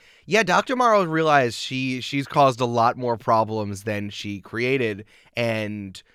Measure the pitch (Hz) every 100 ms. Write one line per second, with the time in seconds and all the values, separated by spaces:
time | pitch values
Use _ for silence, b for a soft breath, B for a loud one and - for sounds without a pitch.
0 | b b b 202 185 180 208 254 247 208
1 | 170 160 156 143 123 - - 131 131 127
2 | - 139 135 147 135 123 123 120 117 123
3 | 123 113 - 113 110 110 101 95 110 104
4 | 101 - 104 101 - 113 123 135 113 101
5 | - b b 120 117 110 104 104 98 92
6 | -